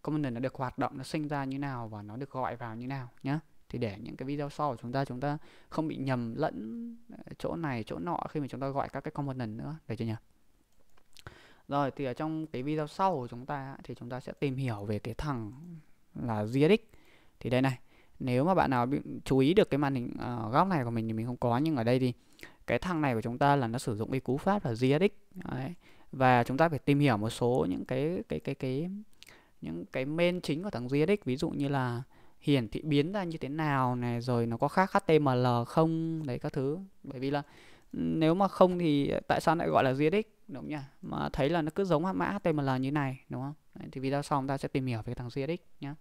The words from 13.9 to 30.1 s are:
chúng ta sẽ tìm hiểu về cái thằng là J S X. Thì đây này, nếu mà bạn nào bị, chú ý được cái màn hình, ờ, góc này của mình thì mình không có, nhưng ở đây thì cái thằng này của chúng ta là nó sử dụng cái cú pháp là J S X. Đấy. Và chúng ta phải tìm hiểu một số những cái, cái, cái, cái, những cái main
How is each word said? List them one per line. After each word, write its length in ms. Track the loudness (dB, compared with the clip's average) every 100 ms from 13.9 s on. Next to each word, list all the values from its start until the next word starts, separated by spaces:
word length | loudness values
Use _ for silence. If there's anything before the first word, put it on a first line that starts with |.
chúng 140 | -12 -8
ta 100 | -8
sẽ 120 | -8
tìm 240 | -2 -2 0
hiểu 280 | -2 -2
về 140 | -2 -4
cái 160 | -4
thằng 380 | -6 -4 -4 -6 -12 -16 -16 -18 -20 _
là 300 | -8 -4 -2
J 240 | 0 4 6
S 120 | 4
X. 160 | 2 -20 -20 -20 -20 _
Thì 100 | 0
đây 120 | 2
này, 160 | 2 0 -12 -20 -20 -8
nếu 260 | 0 2
mà 100 | 4
bạn 160 | 4 4
nào 160 | 2 2
bị, 140 | -2 -4 -10
chú 140 | 0 4
ý 160 | 6
được 160 | 6 4
cái 80 | 2
màn 160 | 0
hình, 200 | 0 -4 -6
ờ, 320 | -6 -4 0
góc 160 | 2 4
này 160 | 2
của 60 | 0
mình 160 | -2 -2
thì 60 |
mình 140 | -2 -4
không 100 | -2
có, 220 | 0 2
nhưng 180 | 2 2
ở 80 |
đây 140 | 4 4
thì 140 | 2 -2 _ -20 -20 -16 -2
cái 120 | -2
thằng 220 | 0 0
này 140 | 2
của 80 | 0
chúng 160 | -2 2
ta 180 | 4 4
là 100 | 2
nó 120 | -2
sử 180 | -2 -4
dụng 140 | -2
cái 100 | -2
cú 160 | -2 -2
pháp 280 | 0 0
là 80 | -2
J 260 | 0 2 4
S 140 | 2
X. 240 | 0 _ -14 -8
Đấy. 240 | -6 -8 -10 -18 -20 -14
Và 320 | 4 6 8
chúng 120 | 6 4
ta 120 | 2
phải 100 | 2
tìm 200 | 2 6
hiểu 180 | 6 4
một 140 | 0
số 360 | 0 2 2 2
những 160 | -2
cái, 380 | -2 -2 0 -2 -4
cái, 120 | -6
cái, 140 | -6
cái, 360 | -6 -4 -2 -4 -8 -14 -20 -20 -20 _ -12
những 240 | -8 -8 -6
cái 120 | -6
main 360 | -2